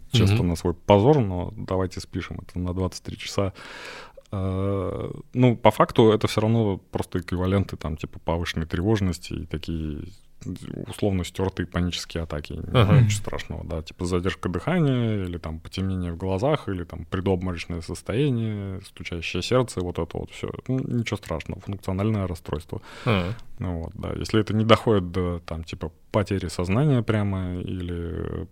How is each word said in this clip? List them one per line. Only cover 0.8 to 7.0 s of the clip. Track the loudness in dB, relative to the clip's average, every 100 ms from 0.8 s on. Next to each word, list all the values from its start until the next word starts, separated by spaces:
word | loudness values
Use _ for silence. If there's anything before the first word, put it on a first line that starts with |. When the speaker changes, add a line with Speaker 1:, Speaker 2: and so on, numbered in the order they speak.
| 6 8 8 6
Speaker 1:
но | 4 -2 -4 -6
давайте | -4 -2 -2 -4
спишем | -8 -8 -6 -10
это | -8 -6
на | -4
двадцать | -2 -2 -4
три | -12 -10
часа. | -6 -2 -2 -2 -16 -16 -14 -16 -18 -20 -8
Э, | -4 -2 0 0 -2 -2 -4 -8 -10 -4
ну, | 4 4 6
по | 6
факту | 6 4 8 8
это | 8 2
всё | 2
равно | 4 4 2 0 -4
просто | -6